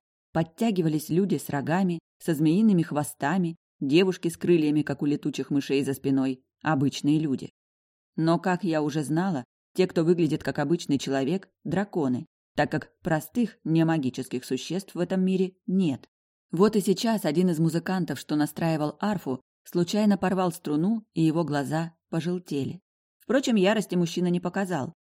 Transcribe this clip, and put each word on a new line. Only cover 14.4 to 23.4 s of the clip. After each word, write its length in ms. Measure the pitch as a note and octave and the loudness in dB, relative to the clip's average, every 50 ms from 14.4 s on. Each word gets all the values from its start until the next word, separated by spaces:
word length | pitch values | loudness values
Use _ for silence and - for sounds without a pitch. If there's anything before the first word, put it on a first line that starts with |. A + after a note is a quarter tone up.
| - | -6
существ 520 | - C3 B2+ - - D#3+ F#3+ - - - | -4 -6 -6 -6 -6 -6 -6 -8 -8 -6
в 40 | D#3+ | -6
этом 240 | F3+ F3 F#3+ F#3 F#3 | -4 -2 0 0 0
мире 300 | F#3 F#3+ F3+ F#3 F#3 - _ - - | 2 2 0 0 -2 -4 _ -8 -2
нет. 420 | F3+ F#3+ F#3 D#3 C3 - - _ _ _ _ _ _ _ _ - | 0 0 2 0 0 -4 -8 _ _ _ _ _ _ _ _ -8
Вот 240 | - E3 G3+ G#3 A3+ | 2 4 4 4 4
и 60 | G#3 | 2
сейчас 440 | F3 G#3 F#3 - - A3+ A3+ G3+ - | 2 2 0 0 0 -2 -2 0 -2
один 240 | D#3+ D3 E3+ F#3 F#3 | 0 0 2 2 2
из 100 | E3+ D3+ | 2 2
музыкантов, 600 | E3 D#3+ D#3 E3 E3 - F#3+ F#3 E3 - C#3+ - | 2 2 0 0 -4 -2 -4 -4 -4 -4 -6 -8
что 160 | - - D3+ | -6 -4 -2
настраивал 640 | D3+ D3 D3+ - - F3 E3 D#3+ D3+ D3+ D3 - - | 0 0 -2 -2 -4 -2 -2 0 0 -2 -4 -4 -4
арфу, 420 | - - D#3 D3+ - C#3+ B2+ - _ _ _ _ _ | -4 -4 -4 -4 -4 -6 -8 -8 _ _ _ _ _
случайно 540 | - - F3 F3 - - G#3 G#3+ G#3 G3 F#3 | -6 -2 -2 0 0 0 2 4 4 4 4
порвал 340 | - F#3 F#3 F#3 F#3 F3 | 2 0 0 0 0 -2
струну, 540 | E3 - - D3 D3 D3 E3 G3+ A3+ A3+ - _ - | -2 -4 -6 -2 0 0 2 0 0 -2 -4 _ -2
и 80 | E3 | 2
его 220 | D#3+ D#3+ D3+ E3+ E3+ | 2 2 2 2 -2
глаза 500 | C#3+ D3 C#3+ C#3 C3 D3+ D#3+ E3 E3+ _ _ _ - | -2 -2 -2 -2 -2 -2 -4 -4 -6 _ _ _ -6
пожелтели. 720 | - E3 D#3+ F3 F3+ F3+ F3 - D#3+ C#3 C3 - - F3+ _ _ _ _ _ _ _ _ | -6 -4 -2 -2 -4 -6 -6 -6 -6 -4 -4 -6 -8 -12 _ _ _ _ _ _ _ _
Впрочем, 360 | _ - G#3+ C#4 | _ 0 0 0